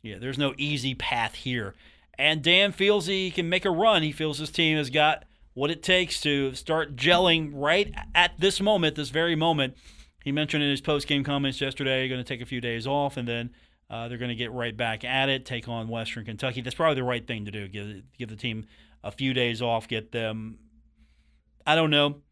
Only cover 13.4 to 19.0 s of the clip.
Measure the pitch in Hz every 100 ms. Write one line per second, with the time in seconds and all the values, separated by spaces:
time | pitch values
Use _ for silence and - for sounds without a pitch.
13.4 | 120 - _ _ _ 113 117 120 123 113
14.4 | 120 123 117 110 120 110 123 135 135 135
15.4 | 131 120 117 117 113 117 110 120 110 107
16.4 | 131 123 123 - 160 135 127 120 117 113
17.4 | 104 104 98 104 104 98 - _ 117 107
18.4 | 123 110 110 - - _